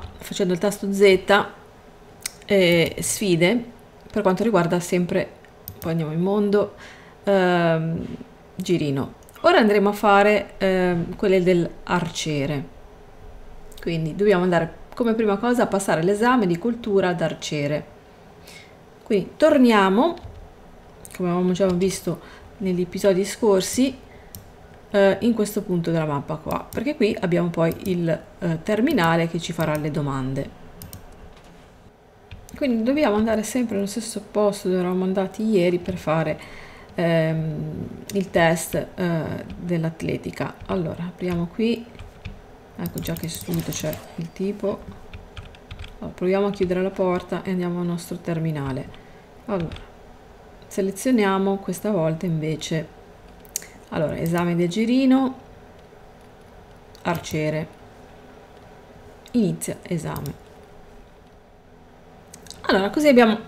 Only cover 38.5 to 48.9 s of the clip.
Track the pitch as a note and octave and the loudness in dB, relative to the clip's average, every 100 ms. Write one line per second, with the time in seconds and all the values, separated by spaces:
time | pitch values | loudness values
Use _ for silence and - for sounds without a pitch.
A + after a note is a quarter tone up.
38.5 | E3+ - D3+ - - F3 E3 F#2 - - | 2 -2 -4 -6 -4 -2 -2 -4 -8 -10
39.5 | - F3 E3+ D#3+ D#3+ E3 - F3 - D3 | -10 -4 -2 -2 -4 -6 -4 -6 -6 -8
40.5 | - - F#3+ D#3+ - F3 - F3+ E3+ E3+ | -8 -6 -4 -4 -6 -10 -6 -4 -2 -4
41.5 | - A3+ A#3 - - - - - - - | -2 0 -2 -6 -18 -18 -16 -16 -16 -20
42.5 | - - - F3 - D#3+ E3 E3 - - | -20 -20 -10 -8 -6 -6 -8 -8 -10 -6
43.5 | E3+ D#3+ D#3 D#3 D#3 - - E3 - F#3+ | -6 -6 -6 -8 -8 -12 -12 -12 -6 -6
44.5 | G#3 G3+ - - - - - - - - | -4 -4 -6 -10 -18 -18 -18 -18 -18 -18
45.5 | - - - - - - - F3+ G3 G3+ | -20 -20 -16 -16 -14 -14 -4 0 0 0
46.5 | G3 F3+ F3+ F#3+ G3 F#3 F3+ F3+ F#3+ - | 0 -2 0 -2 0 0 0 -4 -8 -4
47.5 | F3+ F3 F3 F3 E3+ - F3 - E3 D#3+ | -4 -2 -4 -4 -6 -8 -10 -6 -4 -4
48.5 | D3+ C#3 C3 - | -4 -6 -6 -10